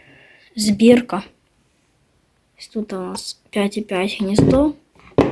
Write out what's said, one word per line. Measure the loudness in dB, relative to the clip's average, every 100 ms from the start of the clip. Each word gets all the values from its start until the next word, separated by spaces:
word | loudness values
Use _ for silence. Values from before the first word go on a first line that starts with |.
| _ -20 -20 _ _ -4
збірка. | -2 4 6 4 2 -8 -10 _ _ _ _ _ _ _ _ _ _ _ _ _
Ось | -14
тут | -10 -8
у | -8
нас | -10 -12 -12 -14 _
п'ять | -2 -2 -2
і |
п'ять | -6 -4 -4 -4
гніздо. | -2 2 2 4 2 -2 _ _ -10 -2 -2